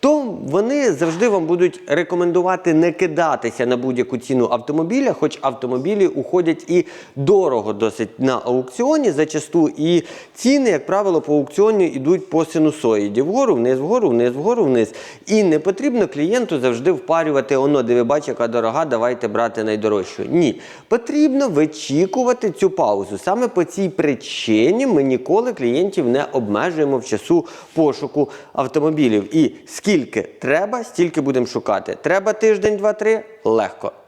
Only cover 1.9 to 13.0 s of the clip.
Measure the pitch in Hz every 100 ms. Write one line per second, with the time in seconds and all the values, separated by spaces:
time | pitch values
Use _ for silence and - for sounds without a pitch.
1.9 | 147 170 175 175 170 180 185 180 156 175
2.9 | 165 185 151 165 127 117 - 120 123 131
3.9 | 123 123 127 - 131 117 120 117 151 165
4.9 | 240 269 165 151 - 143 120 123 127 143
5.9 | 208 185 - 131 190 165 160 - 175 165
6.9 | - - - 139 202 175 123 104 104 110
7.9 | - 110 - 131 123 - 123 127 - 247
8.9 | 311 262 143 151 165 - 170 151 - 156
9.9 | 175 - - - - 233 285 254 160 -
10.9 | 190 202 165 - 151 135 - 208 214 175
11.9 | 127 131 185 190 156 160 170 156 151 120
12.9 | 110